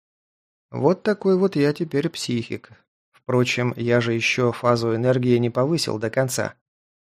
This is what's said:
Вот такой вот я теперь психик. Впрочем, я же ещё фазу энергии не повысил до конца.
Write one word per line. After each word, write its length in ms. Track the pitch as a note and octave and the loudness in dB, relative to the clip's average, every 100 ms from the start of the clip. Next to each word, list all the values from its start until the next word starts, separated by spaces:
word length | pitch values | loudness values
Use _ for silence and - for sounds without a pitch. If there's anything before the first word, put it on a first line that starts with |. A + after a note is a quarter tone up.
| _ _ _ _ _ _ _ | _ _ _ _ _ _ _
Вот 320 | A#2+ C3+ F3+ | 0 0 2
такой 340 | - G#3 G3 F#3 | -2 -2 0 2
вот 180 | F#3+ E3 | 2 2
я 180 | C#3+ | 0
теперь 360 | D3 E3 C#3 D#3+ | 0 -4 -4 -4
психик. 640 | - - B2 A2 G#2+ - - _ _ _ | -6 -4 -4 -4 -10 -12 -20 _ _ _
Впрочем, 600 | _ - B2 B2 - B2 A#2 | _ -2 0 2 0 -2 -2
я 240 | A#2 A#2+ | 0 2
же 120 | A#2 | 2
ещё 380 | A2+ A#2+ - B2 | 0 0 0 0
фазу 440 | A#2 A#2+ A#2+ A2+ A2+ | 0 0 2 2 0
энергии 420 | B2 B2+ B2 A#2+ | 2 2 2 2
не 140 | A#2+ | 2
повысил 480 | A#2+ C3+ E3 - G#2+ | 0 0 0 -2 -4
до 100 | A2 | -2
конца. 460 | C3 C3 - G#2+ - _ _ _ _ | -2 -2 -2 -6 -8 _ _ _ _